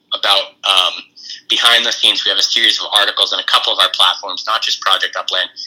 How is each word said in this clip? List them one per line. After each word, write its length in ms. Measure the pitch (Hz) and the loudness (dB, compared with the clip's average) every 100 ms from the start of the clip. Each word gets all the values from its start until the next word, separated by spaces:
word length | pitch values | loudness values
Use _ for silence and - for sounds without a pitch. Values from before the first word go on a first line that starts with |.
| - - | -10 -4
about, 360 | 107 98 - - | 0 0 -2 -4
um, 400 | 101 95 90 - - - - - - | 0 2 2 -2 -12 -18 -18 -12 -2
behind 360 | - 117 117 | 0 4 4
the 60 | 117 | 2
scenes, 340 | - - 98 | 0 0 2
we 40 | - | 0
have 100 | 98 | 0
a 40 | |
series 360 | - - 113 - | 0 2 2 2
of 80 | 92 104 | 0 0
articles 360 | 104 - 101 | 0 0 -2
on 80 | 95 | -2
a 40 | |
couple 280 | - 123 123 | 0 0 0
of 80 | 98 | 0
our 100 | 92 | 0
platforms, 520 | - 95 90 98 90 - | 2 0 0 -6 -6 -2
not 160 | 110 | -2
just 180 | - - | -2 -2
Project 360 | - 92 92 92 | 0 0 0 -4
Upland, 340 | 92 92 90 - | -4 -2 -4 -6